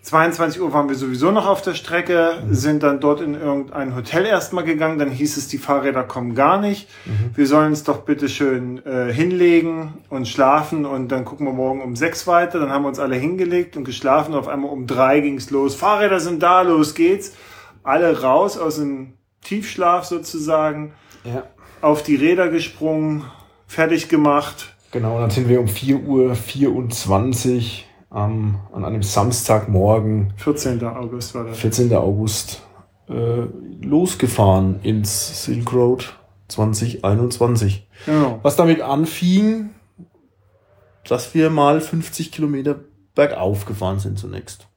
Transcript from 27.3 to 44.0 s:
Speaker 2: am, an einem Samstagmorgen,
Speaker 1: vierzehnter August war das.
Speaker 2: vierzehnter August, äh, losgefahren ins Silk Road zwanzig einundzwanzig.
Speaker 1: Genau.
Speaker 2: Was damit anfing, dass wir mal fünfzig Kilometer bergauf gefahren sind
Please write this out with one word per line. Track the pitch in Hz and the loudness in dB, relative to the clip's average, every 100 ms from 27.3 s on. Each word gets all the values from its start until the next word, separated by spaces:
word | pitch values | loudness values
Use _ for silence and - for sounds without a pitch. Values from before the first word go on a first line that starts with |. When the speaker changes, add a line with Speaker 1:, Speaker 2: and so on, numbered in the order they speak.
| 120 127 123 117 - - _ _ | -2 -2 -2 -4 -8 -18 _ _
Speaker 2:
am, | 107 110 110 107 101 - | -4 -2 -2 -2 -2 -6
an | - - | -8 -6
einem | 95 | -4
Samstagmorgen, | 101 - 107 120 - 110 107 98 101 110 107 110 101 101 | -2 0 0 -2 0 0 2 2 4 4 2 0 -2 -2
Speaker 1:
vierzehnter | - 147 131 120 117 120 | -2 -2 -2 -2 -4 -6
August | 120 123 113 123 | -10 -10 -10 -10
war | 113 | -10
das. | 113 | -4
Speaker 2:
vierzehnter | 117 117 123 101 | -2 2 2 4
August, | 90 101 107 101 - - - - _ _ - | 2 0 -2 -4 -8 -14 -18 -20 _ _ -10
äh, | 120 117 117 117 - - - 135 | -4 -2 -2 -4 -10 -16 -12 0
losgefahren | 147 185 - 120 - 101 95 95 95 | 2 2 0 0 4 4 6 4 0
ins | - 110 104 - - - | 0 0 0 -4 -6 -8
Silk | - 120 117 | -4 -4 0
Road | 123 120 123 - - _ _ _ | 2 4 2 -4 -16 _ _ _
zwanzig | - 110 107 120 - | -2 0 0 -2 -2
einundzwanzig. | 98 107 123 - 120 117 104 101 - - - | 0 2 0 2 2 2 0 -2 -8 -12 0
Speaker 1:
Genau. | 151 139 110 | 2 2 2
Speaker 2:
Was | 143 143 | 0 4
damit | 170 165 | 4 4
anfing, | 127 139 160 - 175 190 214 220 214 - _ _ 175 _ _ _ _ _ _ _ _ _ - | 0 0 -2 0 2 4 2 0 -6 -14 _ _ -20 _ _ _ _ _ _ _ _ _ -4
dass | 123 - | -4 0
wir | 165 160 | 2 2
mal | 160 143 156 | 4 4 4
fünfzig | 156 165 160 - 160 | 0 -6 -6 -8 -8
Kilometer | - 151 139 139 143 - _ _ - | -4 -2 0 -2 -4 -8 _ _ 2
bergauf | 143 - 92 101 - | 2 2 -2 -2 -4
gefahren | 104 92 | -4 -2
sind | 98 | -2